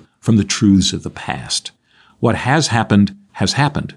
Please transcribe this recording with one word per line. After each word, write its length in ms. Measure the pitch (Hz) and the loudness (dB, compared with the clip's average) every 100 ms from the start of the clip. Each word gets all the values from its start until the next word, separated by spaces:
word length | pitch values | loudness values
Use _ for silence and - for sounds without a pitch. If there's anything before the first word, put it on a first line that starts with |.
| - _ | -20 _
from 160 | - 113 | 0 2
the 80 | |
truths 480 | 95 - 107 98 92 | 2 0 4 4 2
of 120 | 87 | -2
the 60 | - | -10
past. 600 | - - 65 58 - - _ _ _ _ - | -12 -8 -8 -6 -10 -10 _ _ _ _ -4
What 160 | 123 104 | -2 0
has 320 | 123 151 147 | 0 0 0
happened 500 | 117 107 104 101 - _ | -2 2 2 2 -2 _
has 200 | - 98 | -6 -4
happened, 420 | - 143 143 - | 0 -2 -2 -10